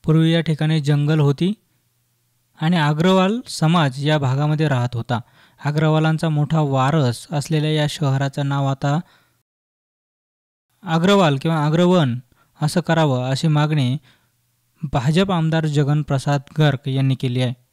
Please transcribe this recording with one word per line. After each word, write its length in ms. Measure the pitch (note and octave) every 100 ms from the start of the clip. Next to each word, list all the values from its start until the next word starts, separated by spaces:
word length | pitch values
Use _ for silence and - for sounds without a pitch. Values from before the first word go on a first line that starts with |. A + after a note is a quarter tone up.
पूर्वी 300 | - D#3+ D#3+
या 80 | E3+
ठिकाणी 400 | D#3+ D3+ D#3 D#3+
जंगल 380 | C#3+ D3 D3 D#3
होती 340 | C#3+ C#3 F3 G#3+ _ _ _ _ _ _ _ _ _ _
आणि 160 | D#3 F3
अग्रवाल 640 | D3 D3+ F3+ F#3+ F#3 A#3 -
समाज 600 | - D#3 F3 C#3+ C3 C#3+
या 100 | D#3
भागामध्ये 500 | C3+ C3+ D3+ D3+ D#3
राहत 220 | B2+ A#2+
होता. 260 | A#2 - A#2 - _ _ _ C#3+
अग्रवालांचा 640 | D3+ D#3 D#3 D#3+ D#3 E3
मोठा 320 | D3 D3 D#3+
वारस 680 | D3 C3+ C3 D#3+ B2+ A#2 -
असलेल्या 400 | D3 - D#3 D#3
या 140 | D#3 D3
शहराचं 600 | - C#3+ C3+ C#3 - C#3
नाव 160 | C#3 C3+
आता 340 | C3+ C#3+ D3+ - _ _ _ _ _ _ _ _ _ _ _ _ _ _ _ _ _
अग्रवाल 540 | F#3 E3 F3 G3+ E3+ C3+
किंवा 240 | D#3+ D#3+ D3
अग्रवन 540 | D#3+ F3+ F3+ C#3 A#2+ - _ _ _
असं 200 | D3+ F3+
करावं, 480 | D#3+ E3 D3+ B2+ B2+
अशी 180 | C3+ E3
मागणी 500 | D3+ D3+ D3+ B2 B2+ _ _ _ _ _ _ _ _ C#3+
भाजप 380 | C#3 B2 D#3+ G3
आमदार 340 | F3 D#3+ D#3+ D#3
जगनप्रसाद 760 | D3 C#3+ D3+ D3 C#3 D3 C#3+ - -
गर्ग 280 | D3+ B2 C3+
यांनी 280 | C3+ C3+ C3
केली 260 | C3 B2
आहे. 240 | B2+ B2 _